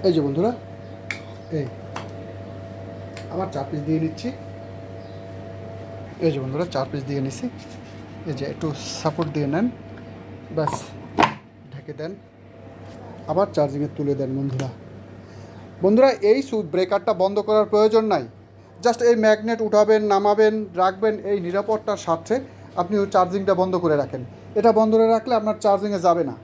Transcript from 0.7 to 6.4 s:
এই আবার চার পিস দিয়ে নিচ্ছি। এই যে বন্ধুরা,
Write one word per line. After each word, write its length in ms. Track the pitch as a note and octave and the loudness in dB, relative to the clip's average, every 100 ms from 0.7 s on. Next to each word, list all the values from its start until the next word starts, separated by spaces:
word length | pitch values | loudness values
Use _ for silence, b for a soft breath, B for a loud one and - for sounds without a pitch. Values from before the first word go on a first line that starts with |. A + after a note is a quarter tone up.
| - - - - - - - - | -14 -14 -14 -12 -12 -12 -16 -8
এই 140 | D#3+ C3 - - - - G2 - - - - - - - - - - - | -6 -6 -8 -12 -12 -10 -12 -12 -12 -12 -12 -12 -12 -12 -12 -12 -12 -8
আবার 160 | E3+ F#3+ | -6 -6
চার 120 | D3 C3+ | -6 -6
পিস 80 | D3+ | -6
দিয়ে 180 | C#3+ D#3 | -2 0
নিচ্ছি। 320 | D#3+ - B3 - - - - - - - - - - - - - - - - - - - | 0 -4 -8 -8 -12 -14 -14 -14 -14 -14 -14 -14 -14 -14 -14 -14 -12 -12 -12 -12 -12 -2
এই 120 | E3 | 0
যে 80 | |
বন্ধুরা, 260 | C#3 | 0